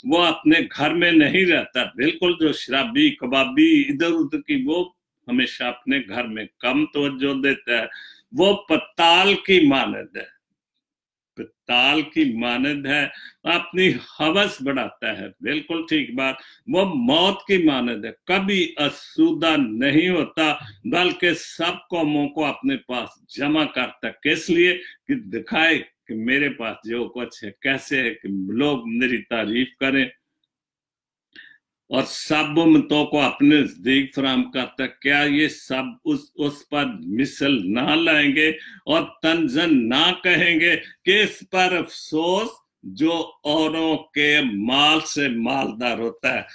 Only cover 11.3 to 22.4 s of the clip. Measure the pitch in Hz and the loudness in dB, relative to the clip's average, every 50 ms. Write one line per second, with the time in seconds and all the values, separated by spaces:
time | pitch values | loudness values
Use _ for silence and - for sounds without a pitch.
11.3 | _ 120 107 - _ _ _ - 123 123 127 139 151 156 143 - - 165 156 131 | _ -16 -16 -16 _ _ _ -2 0 2 2 2 2 0 0 0 0 2 2 2
12.3 | 113 113 120 123 120 123 131 143 147 143 135 131 147 147 139 - - - - - | 0 -2 -2 -2 -2 0 0 -2 -2 -4 -2 -2 0 0 -2 -2 -6 -12 -20 -20
13.3 | - _ - 160 170 170 - - - 185 185 180 139 120 - - - - 151 160 | -16 _ -2 -2 0 -2 -2 -2 0 2 2 2 2 0 -6 -12 -6 -2 0 2
14.3 | 170 202 208 196 - - 131 277 277 131 113 - - - 117 110 104 95 101 104 | 2 2 2 0 -2 -4 -4 -2 -2 -2 -4 -6 -8 -8 -6 -6 -6 -6 -10 -14
15.3 | - - 131 139 147 156 147 - 165 160 165 - 160 151 127 117 120 131 131 135 | -14 -8 -6 -4 -4 -4 -4 -6 -6 -6 -4 -2 -2 -2 -2 -2 -4 -4 -2 -2
16.3 | 131 - - - - _ _ - 147 185 202 190 160 127 117 123 151 165 180 196 | -4 -6 -12 -20 -20 _ _ -2 0 2 2 2 0 0 2 2 4 4 4 2
17.3 | 196 - - - 196 185 165 151 139 127 120 120 117 104 110 113 - _ _ - | 0 -2 -2 0 2 2 4 2 2 0 -2 -2 -4 -6 -8 -12 -14 _ _ -2
18.3 | 185 196 190 196 202 185 165 - - 147 147 139 - - - - - 156 160 175 | -2 0 0 0 0 0 0 -2 -2 -4 -4 -4 -4 -6 -12 -4 0 2 2 2
19.3 | 165 151 165 165 156 147 131 110 107 117 135 143 139 160 180 185 180 160 131 - | 2 2 0 2 2 2 0 0 -2 0 0 2 4 4 2 2 2 0 -2 -2
20.3 | - 160 156 151 147 - - - - _ - - 160 175 180 175 - - 180 175 | -2 -2 0 0 -2 -4 -8 -18 -18 _ -8 -4 0 0 0 0 0 0 0 0
21.3 | 160 - - - - - 220 175 196 196 - - 180 170 156 147 147 147 147 143 | 0 0 -4 -8 -6 -4 -4 -4 -4 -8 -10 -6 -4 -2 0 0 0 0 -2 -2
22.3 | - 165 | -2 -2